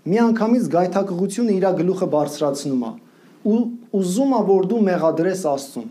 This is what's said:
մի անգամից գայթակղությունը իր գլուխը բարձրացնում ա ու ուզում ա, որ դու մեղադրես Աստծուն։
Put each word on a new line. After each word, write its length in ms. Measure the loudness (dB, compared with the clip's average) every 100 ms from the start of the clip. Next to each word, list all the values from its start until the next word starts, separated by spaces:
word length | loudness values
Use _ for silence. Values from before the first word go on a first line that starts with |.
| -2
մի 120 | 2
անգամից 500 | 2 2 2 0 2
գայթակղությունը 840 | 0 0 0 -2 -2 -4 -2 0
իր 120 | 2 0
գլուխը 380 | 2 0 0 0
բարձրացնում 760 | 0 -2 -2 -4 -2 -4 -4
ա 100 | -4 -10 -20 _ -20 -6
ու 220 | 0 0 0 -6 -6
ուզում 420 | -2 0 0 2
ա, 60 | 2
որ 240 | 4 2 2
դու 140 | 2
մեղադրես 600 | 2 2 2 2 0 -2 -2
Աստծուն։ 440 | -4 -6 -12 -14